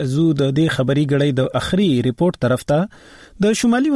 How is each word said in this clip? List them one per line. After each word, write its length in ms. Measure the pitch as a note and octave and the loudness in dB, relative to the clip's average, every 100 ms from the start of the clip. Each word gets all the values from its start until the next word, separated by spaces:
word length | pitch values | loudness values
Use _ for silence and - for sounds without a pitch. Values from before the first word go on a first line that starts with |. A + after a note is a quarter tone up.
| C#3 | -4
زو 140 | C#3 E3 | 0 0
د 220 | D3 C#3 | 2 0
دې 120 | C#3 D#3+ - | 0 0 0
خبري 280 | B2+ C#3 D3 | 0 0 0
ګړۍ 240 | C#3+ C#3+ B2+ | 0 0 0
د 20 | B2+ B2+ | -2 -4
اخري 280 | - F#3 G3+ B2 B2+ | -2 0 2 2 0
ریپورت 320 | B2 F3 - B2 | 0 -2 0 -2
طرف 180 | B2+ - | -2 0
ته. 60 | D3 G3 - - - - - G3+ | -2 -2 -8 -20 -20 -20 -2 0
د 140 | A3 | 2
شمالي 260 | A#3+ A#3+ D4 | 0 2 2